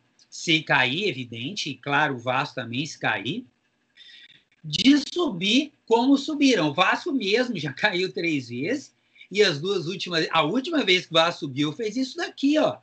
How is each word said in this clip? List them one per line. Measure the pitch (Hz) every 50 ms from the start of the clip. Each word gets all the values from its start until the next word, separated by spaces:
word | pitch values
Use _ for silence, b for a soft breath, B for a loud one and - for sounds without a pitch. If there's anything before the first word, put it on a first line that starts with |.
| _ _ _ _ _
se | _ - - - 170 160 160 147
cair, | - 151 135 127 123 135 180 214
evidente, | 190 147 131 123 113 117 113 117 156 202 - - 151
e | 127
claro, | - - 143 139 143 156 143 135
o | 120
Vasco | 113 127 127 135 151 - -
também | 131 117 113 120 131 160
se | 147 -
cair, | - - 123 107 101 98 127 180 247 - - _ _ _ _ _ _ _ _ B B B B B B B B B B B _ _ _ -
de | 156 147 156 190 262 294 277 269 - -
subir | 349 359 277 196 165 185 202 226 269 311 - - _ _
como | - 226 240 247 269 277
subiram. | 254 - 311 311 285 277 269 240 185 156 151
O | 139
Vasco | 180 185 202 240 - - 359 285
mesmo | 247 208 190 202 247 254 247 214
já | 165 139 147
caiu | 135 - - 208 185 175 185 180
três | - 190 170 170 156 139 120 117
vezes, | 120 123 143 190 262 294 - - b b b b b b b -
e | 180 202 208
as | 190 156 139
duas | 160 190 202 185 151
últimas, | 160 196 165 - 185 170 160 - -
a | - 165 -
última | - 208 262 262 349 330 285 233
vez | 190 185 185 151
que | -
o | 156
Vasco | 160 165 175 170 -
subiu | 170 143 123 139 147 151
fez | 147 - 233 214 202
isso | 254 262 262 -
daqui, | 339 370 403 - - - 285 302
ó. | 302 247 151 - -